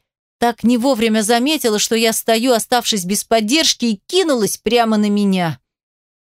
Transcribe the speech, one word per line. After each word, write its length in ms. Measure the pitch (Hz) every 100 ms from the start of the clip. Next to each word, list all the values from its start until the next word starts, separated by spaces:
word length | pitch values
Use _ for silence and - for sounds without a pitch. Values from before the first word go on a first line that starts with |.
| _ _ _ -
так 260 | 240 233
не 140 | 226 247
вовремя 440 | 269 226 226 220
заметила, 580 | 208 233 269 311 233 208
что 160 | - 226
я 180 | 226
стою, 400 | 220 - 220 254
оставшись 520 | 226 - 247 - 208 175
без 180 | 208
поддержки, 600 | - 226 214 311 311 - 233
и 160 | 208 -
кинулась 520 | 359 339 247 196 -
прямо 400 | 208 233 226 214
на 120 | 208
меня. 500 | 208 202 185 165 131 _ _ _ _ _ _ _